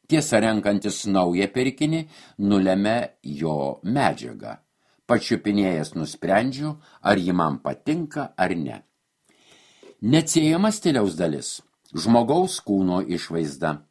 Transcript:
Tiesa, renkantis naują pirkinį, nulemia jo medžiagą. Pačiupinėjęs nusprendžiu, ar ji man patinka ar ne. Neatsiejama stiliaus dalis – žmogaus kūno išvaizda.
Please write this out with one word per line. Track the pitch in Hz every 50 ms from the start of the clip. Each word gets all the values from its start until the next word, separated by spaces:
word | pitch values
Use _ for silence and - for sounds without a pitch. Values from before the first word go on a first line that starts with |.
Tiesa, | _ - - 156 143 - - 107
renkantis | 107 113 110 104 95 104 104 95 92 104 90 - -
naują | 101 98 95 90 87 87 92 98 98
pirkinį, | - 127 127 135 127 - 151 156 160 160 156 156 - - - - _
nulemia | - 101 101 101 98 95 92 92 98 101 107 113 120 - - - _
jo | - 71 71 71 80 78 76 73 69 67 - -
medžiagą. | - 95 123 143 127 87 - - - 60 53 50 - 57 53 - _ _ _ _ _ _ _ _ _ -
Pačiupinėjęs | 120 110 - - 117 98 - 104 101 101 98 92 87 78 78 76 -
nusprendžiu, | 87 80 76 - - - 85 95 104 120 135 127 135 151 151 151 151 - _ - _
ar | - 95 104 95
ji | 87 92 90
man | 90 82 78 71 -
patinka | - 71 - - _ 143 156 175 165 147 - 151 135 - -
ar | - 92 92 92
ne. | 85 73 65 55 - - _ _ _ _ _ _ _ _ _ _ _ _ _ _ _ _ _ _ _ - - - _
Neatsiejama | - 110 143 160 156 - - 165 156 151 160 175 202 220
stiliaus | 214 - - 175 143 123 104 95 82
dalis – | 82 87 80 73 67 62 - - - - _ _ _ _ _ - 80 80
žmogaus | 110 117 120 117 117 147 175 185 185 - -
kūno | - - 101 98 95 90 90 92
išvaizda. | - - 87 82 - - 85 82 80 73 69 67 82 78 76 76 - _